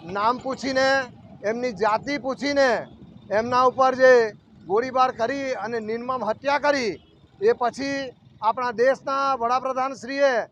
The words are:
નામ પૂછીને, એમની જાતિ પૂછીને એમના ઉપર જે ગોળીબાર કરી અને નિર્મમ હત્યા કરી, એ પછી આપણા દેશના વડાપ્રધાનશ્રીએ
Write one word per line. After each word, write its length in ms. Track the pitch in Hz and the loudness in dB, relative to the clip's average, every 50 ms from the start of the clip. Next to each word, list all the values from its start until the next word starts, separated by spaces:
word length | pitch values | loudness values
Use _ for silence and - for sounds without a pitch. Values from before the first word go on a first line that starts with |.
| 160 165 190 | -12 -8 -4
નામ 200 | 202 208 226 254 247 240 | 0 0 0 0 0 -4
પૂછીને, 440 | 269 254 - - 269 262 262 269 269 269 269 254 240 - - - - - - - 202 | -8 -8 -6 -4 -2 0 2 2 2 2 0 -2 -4 -10 -20 -20 -20 -14 -6 -4 -4
એમની 280 | 226 240 247 254 208 175 | -2 -2 -4 -4 -4 -2
જાતિ 340 | 214 208 214 226 - 277 285 277 | 0 0 0 0 -2 -4 -6 -4
પૂછીને 500 | 220 269 254 - 233 285 285 277 269 254 220 175 135 - - - - - - - - - 196 | -4 -6 -6 -4 -4 -2 2 2 2 2 2 0 -4 -8 -14 -20 -20 -20 -20 -16 -8 -2 -2
એમના 300 | 214 233 240 254 247 254 254 | -2 0 2 2 4 4 2
ઉપર 240 | 208 247 262 262 262 254 | 4 4 2 2 4 6
જે 120 | 262 254 254 240 226 214 208 - _ _ - - - | 6 8 8 8 6 2 -2 -10 _ _ -20 -16 -6
ગોળીબાર 440 | 160 190 220 254 262 240 262 254 254 - 233 | -2 -2 -2 -2 0 0 0 0 0 0 -2
કરી 360 | 226 240 277 277 269 262 254 202 196 | -2 -2 -2 -4 -4 -6 -6 -6 -6
અને 160 | 220 240 226 | -6 -6 -6
નિર્મમ 460 | 214 214 226 233 240 247 262 254 208 214 | -6 -6 -6 -6 -6 -6 -6 -4 -4 -4
હત્યા 340 | 220 - - 277 285 285 247 | -6 -4 -2 -2 -2 0 2
કરી, 260 | 294 285 269 240 202 156 - - _ _ _ _ _ _ - | 2 0 0 0 -4 -6 -8 -12 _ _ _ _ _ _ 0
એ 120 | 196 226 240 - | 2 2 2 2
પછી 400 | 247 233 226 - 277 277 277 269 269 247 - _ _ - - - | 0 -4 -2 -4 -6 -4 -4 -4 -6 -8 -12 _ _ -20 -10 -4
આપણા 360 | 208 220 226 262 247 247 226 202 | -2 -2 0 0 -2 -2 0 2
દેશના 560 | 240 269 262 - - 294 269 277 277 277 269 233 | 2 2 2 0 -2 -4 -2 0 0 0 0 0
વડાપ્રધાનશ્રીએ 920 | 233 233 247 254 254 262 254 262 254 269 269 196 226 240 277 277 285 269 247 214 170 - | 0 0 0 0 -2 -2 -2 -2 -4 -4 -4 -8 -10 -8 -2 2 2 2 2 0 -2 -6